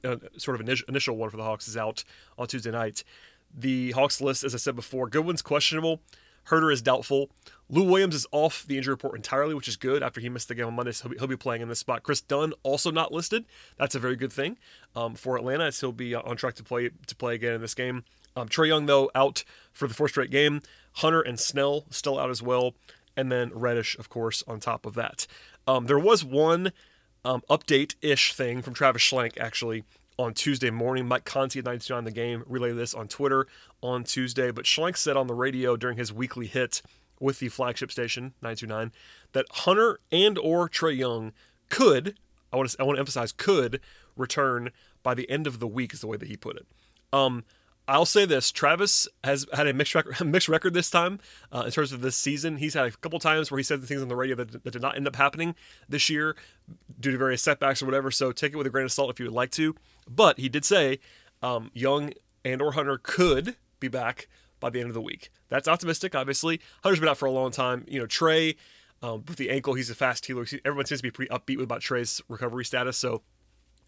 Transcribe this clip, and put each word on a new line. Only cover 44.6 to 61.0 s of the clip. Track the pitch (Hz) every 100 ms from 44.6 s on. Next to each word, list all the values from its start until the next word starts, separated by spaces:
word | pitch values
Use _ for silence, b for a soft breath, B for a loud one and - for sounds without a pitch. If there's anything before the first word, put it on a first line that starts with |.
| 120 b b b
by | 127
the | 123 123
end | 135 151
of | 120
the | 117
week | 113 123
is | -
the | 110
way | 110
that | -
he | 107
put | - -
it. | - b b b _
Um, | 139 135 120 b b b b -
I'll | 139 170
say | 208 196
this, | 139 -
Travis | - 147 170 202 - - -
has | 131 139 139
had | 127 147
a |
mixed | 135 147 160
rec-, | - 123
<laughs> |
mixed | 170 175 -
record | 160 185 175
this | 170
time, | 180 175 196 B B B
uh, | 127 117
in |
terms | 120 147
of | 131
this | 127 -
season. | - 143 160 151
He's | 151 151
had | 127
a |
couple | - 165 160
times | 165 156 156
where | 139
he |
said | 131 147
things | 127 127
on | 131
the | 123
radio | 131 123
that, | 117 120
that | 131
did | 120
not | 131 139
end | 139
up | 131
happening | 139 151 165 165 B B B
this | 139 -
year | 151 156 156 B B - - - -
due | 131
to | 131
various | 131 123
setbacks | - 143 139 135
or | 131
whatever, | 135 135
so | - 135
take | 120 151
it | 151
with | 131
a |
grain | 127 131
of |
salt | - 135
if | 123
you | 120
would |
like | 113 131
to. | - 156 160 b b -
But | 123 202 -
he | 131
did | 143 143
say, | 202 143 135